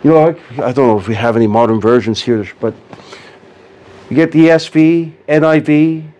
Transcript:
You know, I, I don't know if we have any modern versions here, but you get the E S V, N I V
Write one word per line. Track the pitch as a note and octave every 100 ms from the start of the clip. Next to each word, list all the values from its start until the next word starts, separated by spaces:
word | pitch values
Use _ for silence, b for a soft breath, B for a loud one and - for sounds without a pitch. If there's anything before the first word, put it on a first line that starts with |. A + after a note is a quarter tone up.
You | D3
know, | D#3+
I, | D#3+ E3 - A#2+ B2+
I |
don't | B2+ B2+
know | G#2+
if | F#2
we | G#2+
have | A#2 A2+
any | A2
modern | A2 A#2 A2
versions | G#2+ A#2+ G#2 G#2+
here, | - A2+ G2 -
but | A2+ A2 - B B B B B - - - - - - -
you | C#3+
get | E3
the | D#3
E | D#3+
S | D#3+ -
V, | D#3+ D#3+ E3+ E3 - -
N | D3+
I | D#3+ D#3
V | D3+ D3+ D#3+ D#3+ D#3